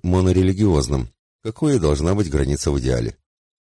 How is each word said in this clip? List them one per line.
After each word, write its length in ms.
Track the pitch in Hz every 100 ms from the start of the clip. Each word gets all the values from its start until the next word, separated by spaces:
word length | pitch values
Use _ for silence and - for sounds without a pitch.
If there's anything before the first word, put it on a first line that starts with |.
монорелигиозным, 1080 | 87 92 92 90 92 95 104 76 64 67 60 _ _ _
какой 340 | 110 - 156 131
и 20 |
должна 360 | 78 71 82
быть 160 | 101 87
граница 400 | 73 65 69 -
в 80 | 69
идеале. 380 | 62 60 57 - _ _ _ _ _